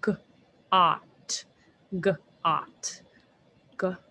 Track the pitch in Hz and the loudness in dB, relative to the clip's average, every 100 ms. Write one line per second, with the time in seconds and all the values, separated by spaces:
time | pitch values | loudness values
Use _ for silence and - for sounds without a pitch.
0 | - 190 - _ _ _ _ 190 170 - | -2 -4 -8 _ _ _ _ 4 4 2
1 | - - - - - _ - _ _ 185 | -6 -20 -10 -10 -10 _ -20 _ _ -2
2 | 180 185 _ _ 170 156 - - - - | 0 -2 _ _ -2 -2 -4 -12 -12 -12
3 | - _ _ _ _ _ _ - 185 180 | -20 _ _ _ _ _ _ -4 -4 -4
4 | - | -16